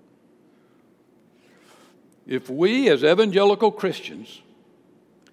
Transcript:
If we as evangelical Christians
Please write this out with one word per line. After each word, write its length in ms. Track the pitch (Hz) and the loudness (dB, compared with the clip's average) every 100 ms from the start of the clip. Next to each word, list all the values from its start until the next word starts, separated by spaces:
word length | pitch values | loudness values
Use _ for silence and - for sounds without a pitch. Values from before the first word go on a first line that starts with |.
| _ _ _ _ _ _ _ _ _ _ _ _ _ _ _ _ _ _ _ _ _ _ - | _ _ _ _ _ _ _ _ _ _ _ _ _ _ _ _ _ _ _ _ _ _ -8
If 240 | 127 127 | -8 -8
we 400 | 135 185 247 254 | -2 0 2 2
as 140 | 139 | 2
evangelical 640 | 151 180 220 185 202 202 220 | 4 2 2 2 2 2 0
Christians 720 | 208 190 - - - 110 - _ _ _ _ _ _ _ _ _ | -2 -6 -6 -12 -18 -20 -20 _ _ _ _ _ _ _ _ _